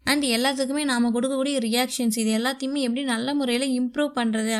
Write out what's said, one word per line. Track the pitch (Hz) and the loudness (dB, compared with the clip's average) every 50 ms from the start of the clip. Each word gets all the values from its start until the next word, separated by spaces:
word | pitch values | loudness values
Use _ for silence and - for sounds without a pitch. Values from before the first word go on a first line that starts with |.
| _ | _
and | - 277 294 285 | 0 0 0 2
எல்லாத்துக்குமே | 254 226 233 254 277 277 269 269 254 277 302 302 | 0 0 2 2 0 0 0 -2 -2 -2 -2 0
நாம | 277 247 240 240 240 | 0 2 2 2 2
கொடுக்கக்கூடிய | 220 240 240 269 277 262 269 285 277 262 | 2 0 0 0 0 -2 -2 0 0 0
ரியாக்ஷன்ஸ், | 226 220 226 247 254 254 - - 240 233 220 226 | 0 0 2 0 0 0 -2 -2 0 0 0 0
இது | 220 220 220 220 | 0 2 2 2
எல்லாத்தையுமே | 233 262 269 269 269 262 285 294 | 0 -2 -2 -2 -4 -4 -2 -2
எப்படி | 262 240 233 269 277 | 0 0 -2 -2 -2
நல்ல | 262 233 220 247 269 285 | -2 -2 -2 -2 -2 0
முறையில | 285 311 247 240 247 277 269 254 247 | 0 0 0 0 0 0 0 0 0
இம்ப்ரூவ் | 254 240 - 294 294 285 285 | 0 0 0 0 -2 0 0
பண்றது | 254 233 226 220 220 220 226 226 214 | 0 0 0 0 0 0 0 0 0